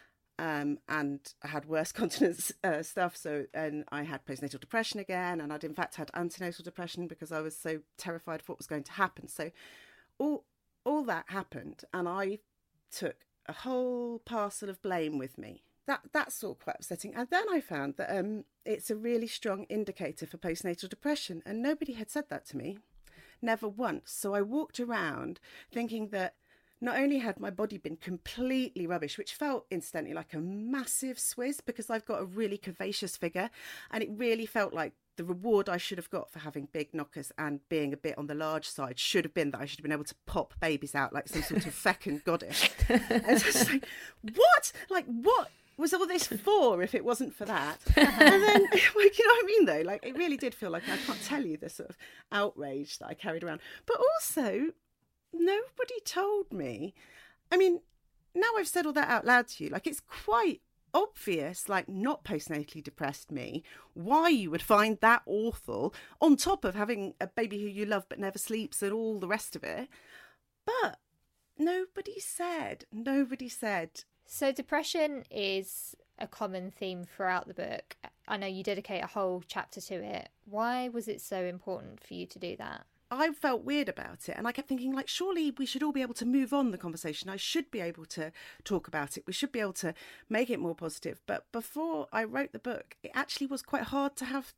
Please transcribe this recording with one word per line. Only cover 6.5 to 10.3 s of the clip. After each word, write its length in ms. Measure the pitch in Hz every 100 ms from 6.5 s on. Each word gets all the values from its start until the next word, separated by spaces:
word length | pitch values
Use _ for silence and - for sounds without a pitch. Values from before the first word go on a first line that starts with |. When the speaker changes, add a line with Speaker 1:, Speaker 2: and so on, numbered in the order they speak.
| 170
Speaker 1:
depression 440 | 175 - 175 - 175
because 260 | 170 156
I 80 | 160
was 160 | 156 -
so 240 | 165 156 - -
terrified 440 | 180 165 - 160
of 80 | -
what 100 | -
was 80 | -
going 180 | 151
to 80 | -
happen. 360 | 196 185 - -
So 220 | - 160 - - - - - _ -
all, 260 | 294